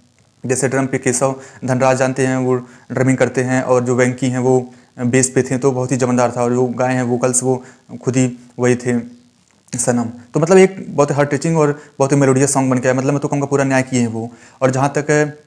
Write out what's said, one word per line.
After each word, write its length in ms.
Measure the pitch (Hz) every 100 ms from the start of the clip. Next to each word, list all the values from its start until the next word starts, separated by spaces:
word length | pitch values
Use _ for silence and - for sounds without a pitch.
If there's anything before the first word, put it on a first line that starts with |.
| _ _ _ _ 120
जैसे 220 | 127 131
ड्रम 180 | 131 131
पे 120 | 131
केशव 380 | 127 120 135 135 - - 127
धनराज 320 | 127 135 127
जानते 300 | 131 131 131
हैं 100 | 131
वो 180 | 127 127 123 - -
ड्रमिंग 260 | 123 127 127
करते 260 | 123 127
हैं, 180 | 127 131
और 220 | 127 127
जो 120 | 123 123
वेंकी 340 | 123 123 131
हैं 100 | 127
वो 340 | 123 127 123 - _ -
बेस 300 | 123 135 127
पे 140 | -
थे, 140 | 123 131
तो 140 | 139
बहुत 200 | 127 127
ही 60 | 135
जमदार 360 | 127 123 120 120
था। 60 |
और 100 | 120
जो 140 | 123 127
गाए 260 | 117 127
हैं 100 | 127
वोकल्स 400 | 120 123 131 127
वो 200 | 127 127 - - - 120
खुद 140 | - 127
ही 220 | 127 123 - -
वही 160 | 123 123
थे 240 | 127 120 117 - _ _ _ _ - 131
सनम। 280 | - 120 117 - -
तो 60 | 151
मतलब 180 | 165 190
एक 280 | 190 - -
बहुत 220 | - 147
हार्ट 200 | 143 143
टचिंग 260 | 139 165 165
और 240 | 147 143 - -
बहुत 120 | 135
ही 60 | 143
मेलोडियस 360 | 139 131 139
सॉन्ग 180 | 139 131
बन 60 | 127
के 100 | 127
आया। 100 | 131
मतलब 140 | 135
मैं 100 | 143
तो 60 | 147
कहूँगा 180 | 143 139
पूरा 180 | 139
न्याय 200 | 135 131
किए 160 | 127 127
हैं 80 | 120
वो। 240 | 110 120 - - -
और 100 | 131
जहाँ 220 | 127 143 147
तक 400 | 147 151 151 143